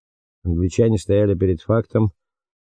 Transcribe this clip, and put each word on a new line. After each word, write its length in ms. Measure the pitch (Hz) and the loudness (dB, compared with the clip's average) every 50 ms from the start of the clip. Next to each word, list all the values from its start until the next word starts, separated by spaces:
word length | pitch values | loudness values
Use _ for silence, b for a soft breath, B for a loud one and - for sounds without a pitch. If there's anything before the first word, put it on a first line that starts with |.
| _ _ _ _ _ _ _ _ - | _ _ _ _ _ _ _ _ -6
Англичане 540 | 87 82 85 92 90 - - 117 113 110 | -4 -2 -2 -2 -2 0 0 0 2 0
стояли 380 | 98 - - 98 101 104 101 98 | -2 -2 0 0 2 2 0 0
перед 260 | 85 95 92 90 - | 0 0 -2 -2 -2
фактом 500 | - - 110 117 - _ - 110 107 98 - _ _ _ _ _ _ _ _ _ | -2 -2 -2 -2 -2 _ -2 0 0 -2 -2 _ _ _ _ _ _ _ _ _